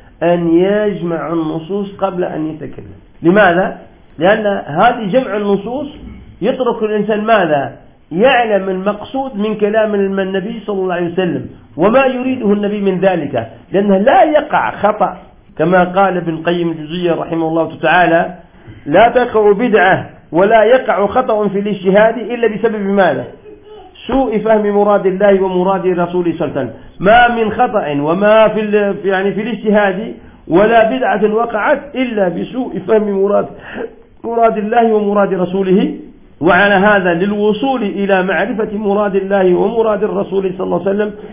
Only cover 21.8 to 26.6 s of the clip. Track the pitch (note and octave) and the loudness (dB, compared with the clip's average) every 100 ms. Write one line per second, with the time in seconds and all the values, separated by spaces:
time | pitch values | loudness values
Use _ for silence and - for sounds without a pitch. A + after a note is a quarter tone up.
21.8 | F#3 G3 A3 A#3+ G#3 A#3+ A#3 G#3+ A3+ G#3+ | 2 4 4 0 -6 -2 -2 0 -2 -2
22.8 | G3 G3+ F3 C3 B2 - - - - - | 0 2 2 0 -6 -14 -20 -20 -20 -20
23.8 | - - - C4 B3 G#3+ G#3 G#3+ G#3 G3+ | -20 -16 -4 -2 0 0 2 2 2 0
24.8 | G3+ G3+ F#3 F#3 G3+ G3 F#3+ F3+ F#3 F#3+ | 2 2 2 2 2 4 2 0 0 0
25.8 | F3+ F3+ F3 F3+ E3+ D#3+ D3+ D3 | 0 -2 -2 -2 -2 -2 -4 -4